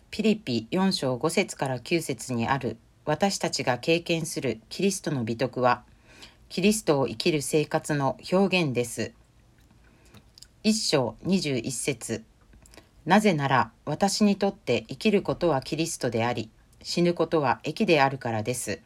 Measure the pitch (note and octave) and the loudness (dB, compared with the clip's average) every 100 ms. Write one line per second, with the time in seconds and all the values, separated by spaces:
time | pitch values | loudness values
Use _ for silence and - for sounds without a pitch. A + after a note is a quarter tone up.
0 | _ - G#3+ G#3 - A#2 A2+ F3 F#3+ F#3 | _ -2 0 0 0 -4 -2 0 2 2
1 | C3+ B2 D#3 F#3 F#3 - C#3 B2+ - E3+ | -2 0 0 0 -2 -2 -4 -4 -2 -2
2 | E3 C3+ - A#2+ A2+ C#3 B2+ - _ _ | -2 -8 -4 -2 0 -2 -4 -8 _ _
3 | - D3+ G3 F#3+ E3 - C3+ B2 C#3+ E3+ | -4 0 0 0 -4 -2 -2 -2 0 0
4 | E3+ E3 D#3+ - C#3 - - - F#3+ G3 | 0 -2 -4 -4 -4 -6 -8 -2 -2 -2
5 | - D3 A2+ A#2+ C3 - B2 A#2+ - - | -4 -4 -2 -2 -4 2 2 2 -4 -20
6 | _ - - _ - - F#3+ G#3+ - C#3+ | _ -20 -20 _ -12 0 2 2 2 2
7 | C3 G#2+ F#3 D#3 - D#3 D3 D#3+ - D3 | 0 -2 0 0 0 0 0 -2 -2 0
8 | C3+ - - F3+ G3 F3+ D#3 A#2+ A#2+ - | 0 -2 0 2 4 2 2 0 -2 -4
9 | G#2+ - _ _ _ _ _ _ _ _ | -8 -10 _ _ _ _ _ _ _ _
10 | _ - - - - _ G#3+ A3 - D3 | _ -20 -20 -20 -20 _ 0 0 2 0
11 | A#2 - - F#3+ D3 C3 - - - - | 0 -4 0 0 0 -2 -4 -4 -4 -4
12 | - A2 - _ _ - - - - _ | -6 -8 -8 _ _ -20 -20 -20 -20 _
13 | D3+ G3 G#3+ D#3+ C#3 C3 A2 - - D3+ | 2 4 6 2 2 2 2 -4 -8 0
14 | G3 - G#3 G3 G3+ F#3+ - A#2+ - - | 0 4 2 4 0 -2 -2 -2 -2 -4
15 | A3 G3+ - C3+ F3 C3+ - C#3+ D#3+ - | 0 2 0 0 0 0 -2 -4 -4 -4
16 | C3 A#2 A#2+ A#2+ A2 _ _ _ - - | -2 0 -2 -2 -8 _ _ _ -6 0
17 | F3 F3 E3 E3 C3+ - - D#3 G3+ D#3 | 2 2 0 2 2 0 -4 -2 2 4
18 | C3+ C3+ A#2+ A2 G#2+ B2+ - - | 4 0 -4 -4 -2 -4 -6 -8